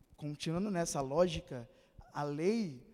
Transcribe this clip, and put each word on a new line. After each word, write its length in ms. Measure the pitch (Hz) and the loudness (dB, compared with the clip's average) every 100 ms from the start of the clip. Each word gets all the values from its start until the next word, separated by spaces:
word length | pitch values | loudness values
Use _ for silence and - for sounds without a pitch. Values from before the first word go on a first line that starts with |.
| - - | -20 -10
continuando 540 | 147 147 - 170 214 | -8 -4 -2 0 0
nessa 300 | 180 170 151 | 0 0 0
lógica, 680 | 135 147 180 156 - 127 113 - - - - | 0 4 4 4 -6 -10 -10 -18 -20 -20 -10
a 120 | 143 | -4
lei 600 | 147 147 175 226 190 127 - | -2 2 2 2 0 -6 -16